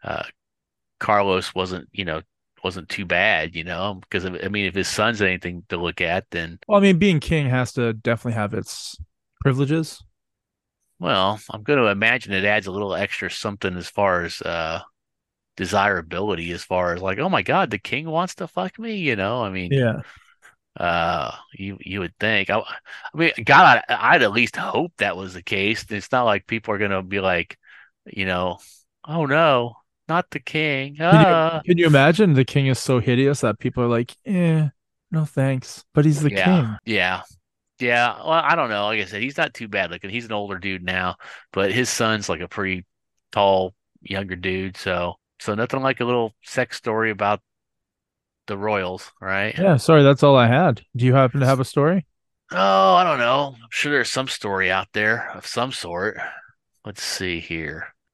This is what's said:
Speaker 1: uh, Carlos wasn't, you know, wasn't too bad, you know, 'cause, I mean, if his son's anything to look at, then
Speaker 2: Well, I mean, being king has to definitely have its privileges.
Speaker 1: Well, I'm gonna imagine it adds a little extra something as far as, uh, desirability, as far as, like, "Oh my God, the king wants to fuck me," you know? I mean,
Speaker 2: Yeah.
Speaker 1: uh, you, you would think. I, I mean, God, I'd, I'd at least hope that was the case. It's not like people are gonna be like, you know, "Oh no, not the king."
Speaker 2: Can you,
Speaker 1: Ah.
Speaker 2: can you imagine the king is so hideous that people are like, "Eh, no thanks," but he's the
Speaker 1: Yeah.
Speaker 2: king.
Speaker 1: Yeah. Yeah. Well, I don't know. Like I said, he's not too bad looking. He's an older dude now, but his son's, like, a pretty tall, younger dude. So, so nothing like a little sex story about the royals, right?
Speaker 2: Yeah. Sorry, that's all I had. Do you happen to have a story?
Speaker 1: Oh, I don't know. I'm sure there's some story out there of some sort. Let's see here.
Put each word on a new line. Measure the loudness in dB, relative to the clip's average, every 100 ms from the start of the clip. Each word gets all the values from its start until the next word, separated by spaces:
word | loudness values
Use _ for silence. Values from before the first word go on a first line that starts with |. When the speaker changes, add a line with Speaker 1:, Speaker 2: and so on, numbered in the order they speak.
Speaker 1:
uh, | -10 -8 -8 -14 _ _ _ _ _ _
Carlos | 2 2 4 0 -2
wasn't, | -6 -6 -6 -10
you | -8
know, | -6 -6 -8 _ _ _
wasn't | -8 -8 -8
too | -8
bad, | -2 0 2 2 -2 -8
you |
know, | -10 -6 -6 -8 -8
'cause, | -6
I | -6 -6 -6
mean, | -4 -4
if |
his | -4 -4
son's | 0 0 2
anything | 0 0 -6 -10 -8
to | -6
look | -6 -4
at, | -2 -2 -4
then | -8 -8 -12 0
Speaker 2:
Well, | 4
I |
mean, | 6 6
being | 4 2
king | 0 -2 0
has | 0 -2
to | -2 -2
definitely | -2 -2 -2 -4
have | -4 -4
its | -4 -8 -12 -14 -16 -20 _ _ _
privileges. | 0 0 0 0 -2 -10 -20 _ _ _ _ _ _ _ _ _
Speaker 1:
Well, | -2 0 0 -2 -8
I'm | -10
gonna | -2 2 2
imagine | 2 2 0 -2
it | -2
adds | 2 0 -2
a |
little | -4 -4
extra | -2 -4 -6 -8
something | -8 -8 -6 -6 -6
as | -8
far | 0 2 2
as, | -2 -8
uh, | -6 -4 -4 -6 -10 _ _ _ _ _ _ -10
desirability, | -2 0 2 0 -4 -6 -4 -4 -6
as | -10
far | -4 -2 -2
as, | -2
like, | -4 -4
"Oh | -2
my | -2
God, | 0 0 0
the | -4
king | -6 -8 -4
wants | -4 -4 -8
to | -10
fuck | -6 -8 -8
me," | -10 -6
you | -2 -2
know? | -2 -2
I | -4
mean, | -4 -2
Speaker 2:
Yeah. | 0 0 -2 -8 -20 _ _ _ _ _ -6
Speaker 1:
uh, | -2 0 0 -2 -6 -10 -18
you, | -14 -12 -12
you | -10 -8
would | -8 -4
think. | 0 0 0
I, | -2
I | -4 -12 -18 -18 -14 -2
mean, | -2 0
God, | 6 8 10 8 4
I'd, | 0 4 4
I'd |
at | 4
least | 2 0 -2
hope | -4 -4 -4 -2
that | -2 -2
was | -8
the | -12
case. | -6 -2 0 -2 -6
It's | -10 -2
not | 0
like | 2 0 -2
people | -6 -4
are | -2
gonna | -2 -2
be | -2 -2
like, | 0 0 -2 -12 _ -20 _ _ -16
you | -6 -4
know, | -2 -2 -6 -14 -20 _ _
"Oh | -8 -4 0
no, | 2 4 4 0 -8 _ _ -4
not | -4 -4
the | -10
king." | -6 -4 -2 -4 -6 -4
Speaker 2:
Can | 4 8
you, | 8
Speaker 1:
Ah. | 6 2 0 0
Speaker 2:
can | 4
you | 6
imagine | 8 6 6 6
the | 6
king | 4 2 2
is | 0
so | 2 2
hideous | 2 2 2 2
that | 0 -2
people | -4 -2
are | 0
like, | 0 -2 -8 -4
"Eh, | 0 2 2 0 -4 _ _ _
no | -4
thanks," | -2 -2 0 -2 -6 -16 -2
but | 2
he's | 4 4
the | 2
Speaker 1:
Yeah. | 2
Speaker 2:
king. | 4 4 2 -4
Speaker 1:
Yeah. | -2 0 2 -2 -8 -20 _ _ _ _
Yeah. | 0 4 2 0
Well, | 0
I | 0 2 2
don't | 0
know. | 0 0
Like | -2
I | -4
said, | -6
he's | -6 -2
not | -4
too | -4 -6
bad | -4 -4
looking. | -6 -10
He's | -10 -6
an |
older | -6 -6 -8
dude | -6 -6
now, | -4 -4 -4 -6 -14 -20 -8
but | -2 0
his | 0 -2
son's, | 0 0 0 -2
like, | -6
a | -6
pretty | -6 -4 -6 -10 _ _ _ _
tall, | 0 2 2 0 -6 _ _
younger | -10 -8 -6 -6
dude. | -4 -4 -6 -6
So, | -4 -2 -4 -8 _ _
so | -6
nothing | -4 -2 -2
like | -2 -2
a |
little | 0 0 -2 -6
sex | -8 -4 -4 -6
story | -4 -2 -2
about | 0 0 0 -6 _ _ _ _ _ _ _ _ _ -12
the | -6
royals, | -2 -2 -2 -8 -14 _
right? | -6 -4 -4 0
Speaker 2:
Yeah. | 2 2
Sorry, | 6 6
that's | 8 6
all | 6 6
I | 6
had. | 4 2 0 -6 -2
Do |
you | 2
happen | 4 4 2
to | 2
have | 2
a |
story? | 0 0 2 0 -4 _ _ _ _
Speaker 1:
Oh, | 0 2 4 6
I | 6
don't | 4 2
know. | 2 2 0 -6
I'm | -10
sure | -6 0
there's | 0 0
some | -2 -4
story | -6 -4 -2 0
out | 0 -2
there | -2 0 0 -4
of | -12 -8
some | -6 -4
sort. | -6 -8 -4 -4 -6 -12 -14 -20 _ _ _
Let's | -16 -10
see | -8 -6 -6 -6
here. | -8 -10 -10 -12 -16 -18 _